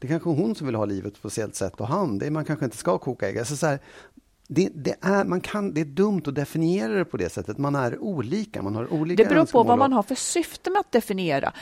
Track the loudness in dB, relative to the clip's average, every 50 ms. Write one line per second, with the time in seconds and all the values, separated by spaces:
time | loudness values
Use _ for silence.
0 | -4 -2 -2 -2 0 0 0 0 0 0 -2 -4 -4 -4 -2 -2 -2 -2 -2 -4
1 | -6 -8 -10 -10 -12 -8 -6 -4 -6 -6 -4 -4 -4 -4 -4 -6 -4 -2 0 0
2 | 0 0 -2 -2 -2 -2 -2 -2 -2 -2 -2 -2 -2 -4 -4 -4 -2 0 0 0
3 | -2 -4 -6 -4 -4 -4 -4 -4 -6 -6 -4 -2 0 0 0 0 -4 -12 -20 -20
4 | -20 -20 _ -20 _ _ _ _ _ -4 0 0 0 0 0 -4 -4 -6 -4 -2
5 | 0 0 2 2 2 0 -2 -4 -4 -4 -6 -4 -4 -2 -2 -4 -4 -4 0 2
6 | 2 2 2 0 -2 -2 -4 -4 -4 -4 -2 0 0 2 2 0 0 0 0 0
7 | -2 -2 -2 -4 -4 -2 -4 -6 -6 -6 -4 -2 -2 0 0 2 0 0 -2 -2
8 | -4 -4 -4 -4 -2 -2 -2 -4 -4 -4 -6 -6 -4 -4 -2 -2 -4 -2 -2 -2
9 | 0 2 6 6 6 8 8 4 4 6 6 6 6 8 6 6 6 4 4 4
10 | 2 0 -2 -4 -4 -2 0 -2 -2 -2 -6 -8 -4 0 0 0 0 2 2 0
11 | 2 0 -4 -2 0 0 0 0 0 -2 -4 -4